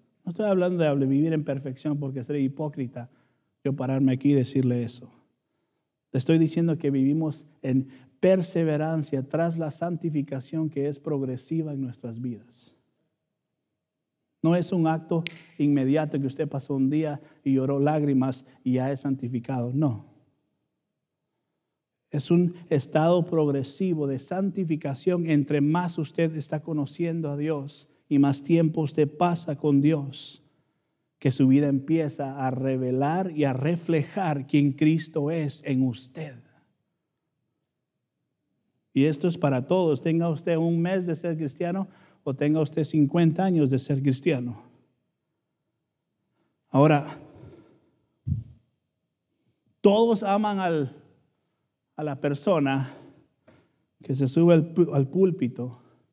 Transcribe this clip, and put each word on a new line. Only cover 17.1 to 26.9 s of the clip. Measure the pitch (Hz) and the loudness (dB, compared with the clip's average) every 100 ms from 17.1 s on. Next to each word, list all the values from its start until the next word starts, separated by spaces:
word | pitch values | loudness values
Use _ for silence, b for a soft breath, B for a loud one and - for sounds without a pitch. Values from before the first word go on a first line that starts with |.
| 143 B B | -6 B B
y | 139 | 0
lloró | 135 131 139 | 0 2 2
lágrimas | 143 156 147 135 131 127 b b | 2 2 2 2 0 -2 b b
y | 127 | -2
ya | 127 131 | 0 0
es | 135 | -2
santificado. | 139 135 120 123 117 135 120 | -4 -4 -4 -6 -4 -4 -2
No. | 135 151 107 - _ _ _ _ _ _ _ _ _ _ _ _ _ _ _ _ _ _ _ _ | 0 0 -2 -10 _ _ _ _ _ _ _ _ _ _ _ _ _ _ _ _ _ _ _ _
Es | 147 - | -6 2
un | 175 175 B - | 2 2 B -2
estado | 156 - 156 165 180 | -2 0 2 4 4
progresivo | 170 165 147 139 131 - 190 160 143 | 2 0 0 0 -4 -4 -2 -2 -2
de | 131 | -4
santificación | - 180 196 196 170 156 139 135 190 180 165 | -6 -4 -4 -4 -4 -4 -4 -4 0 0 2
entre | 147 139 147 | 2 2 2
más | 143 170 175 170 | 2 2 0 -4
usted | 147 - 165 156 | -6 -2 -2 -2
está | 135 156 | -6 -6
conociendo | 165 156 143 | -4 -4 -4